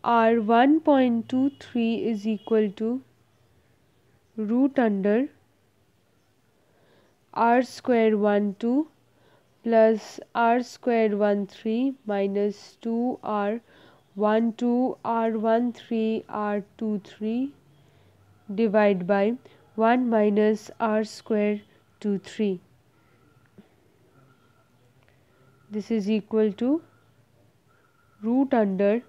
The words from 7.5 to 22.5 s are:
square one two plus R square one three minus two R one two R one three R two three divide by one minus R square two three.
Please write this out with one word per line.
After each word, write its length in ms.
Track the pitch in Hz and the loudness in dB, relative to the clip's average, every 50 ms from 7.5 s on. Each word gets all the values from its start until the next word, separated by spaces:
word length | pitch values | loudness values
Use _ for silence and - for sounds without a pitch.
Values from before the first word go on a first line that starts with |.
| 240 254 | 4 2
square 560 | 254 - - - - - 247 226 226 220 214 | 0 -2 -10 -10 -2 0 2 2 2 2 2
one 380 | 202 208 208 208 208 208 202 196 | 2 2 2 2 0 0 -2 -6
two 300 | _ - 233 247 285 320 - _ _ _ _ _ _ _ _ _ _ _ _ _ _ | _ -4 -2 0 -2 -2 -4 _ _ _ _ _ _ _ _ _ _ _ _ _ _
plus 580 | _ 226 226 226 220 220 226 214 - - - - - _ _ | _ 2 4 6 6 6 4 0 -4 -12 -18 -18 -20 _ _
R 300 | 220 233 226 233 254 247 | 0 2 2 2 0 -2
square 540 | - - - - 254 233 226 220 214 202 | -4 -14 -6 -4 -2 0 2 2 0 2
one 280 | 202 214 208 202 202 202 | 0 2 2 2 0 -2
three 460 | 190 - - - 220 220 233 254 277 262 _ _ | -8 -10 -10 -6 -4 -2 -2 -2 -4 -4 _ _
minus 720 | 208 202 202 196 202 196 202 202 208 202 - - - - _ | -6 -2 -2 -2 -2 -2 -2 -2 -2 -4 -8 -18 -20 -20 _
two 380 | - 226 226 233 240 254 - - | -8 -6 -4 -2 -2 -4 -6 -6
R 380 | - - 214 208 202 202 220 233 _ _ _ - - - _ _ _ _ _ | -8 -6 -4 -2 -2 -4 -4 -6 _ _ _ -20 -20 -20 _ _ _ _ _
one 380 | 196 208 208 214 220 233 233 214 | -2 0 0 2 2 0 0 -2
two 440 | - 240 240 240 247 254 254 - _ - | -2 -2 0 0 0 0 -2 -4 _ -6
R 280 | - 233 226 226 226 | -4 -4 -2 -2 -2
one 420 | 220 220 208 226 226 233 247 240 233 | -2 -2 0 2 2 2 0 -2 -6
three 500 | - - - 233 226 220 220 220 220 - - | -8 -10 -6 -4 -2 0 -2 -2 -4 -6 -8
R 340 | - 214 208 208 208 208 196 _ _ | -8 -6 -4 -4 -4 -4 -6 _ _
two 240 | - 226 220 214 196 - | -8 -6 -6 -6 -6 -8
three 480 | - - - 214 214 226 247 262 277 - _ _ _ _ _ _ _ _ _ _ _ _ _ _ _ _ _ _ - 202 | -14 -14 -8 -6 -6 -4 -4 -6 -6 -10 _ _ _ _ _ _ _ _ _ _ _ _ _ _ _ _ _ _ -10 -2
divide 500 | 190 233 214 190 220 208 208 202 180 180 | -2 0 2 4 4 4 4 2 0 0
by 300 | 175 202 196 196 220 240 262 _ - - _ _ _ _ | -2 0 0 0 0 -2 -6 _ -20 -20 _ _ _ _
one 340 | - 220 226 240 254 254 240 | 0 2 2 4 2 2 0
minus 640 | 226 220 208 214 202 208 214 214 220 208 - - - _ | 2 2 2 2 2 2 2 2 2 -2 -6 -16 -8 _
R 240 | - 220 214 214 220 | -4 -2 0 -2 -2
square 560 | 214 - - - - 226 208 208 208 208 208 - _ _ _ _ _ _ _ | -4 -10 -20 -6 -4 -2 0 0 0 -2 -4 -8 _ _ _ _ _ _ _
two 200 | - 208 202 185 | -4 -4 -4 -4
three. 420 | 196 - - - 214 202 | -6 -12 -6 -4 -2 -2